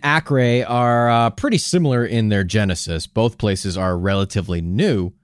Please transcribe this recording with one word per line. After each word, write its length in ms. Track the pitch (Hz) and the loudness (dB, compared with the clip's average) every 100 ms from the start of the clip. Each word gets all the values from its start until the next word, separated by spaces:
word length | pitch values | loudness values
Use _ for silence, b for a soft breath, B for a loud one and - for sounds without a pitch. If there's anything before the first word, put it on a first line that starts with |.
| 143 | 0
Acre 600 | 156 - 139 120 123 120 | 0 2 2 2 2 0
are, 440 | 120 120 120 120 | 0 2 2 4
uh, 200 | 117 117 | 4 2
pretty 260 | - 285 208 | 0 0 0
similar 480 | - 180 156 123 120 | 0 0 2 0 0
in 240 | 117 110 | 0 2
their 140 | 101 | 2
genesis. 640 | 90 107 101 90 - 82 - | 0 0 0 -2 -4 -6 -4
Both 320 | - 113 - | -2 -2 0
places 360 | 107 95 98 90 | -2 -2 -4 -4
are 220 | 92 90 | -2 -2
relatively 640 | 95 98 98 104 87 87 | 0 0 -2 -4 -4 -4
new 520 | 85 98 208 110 90 - | -4 -2 0 0 -4 -8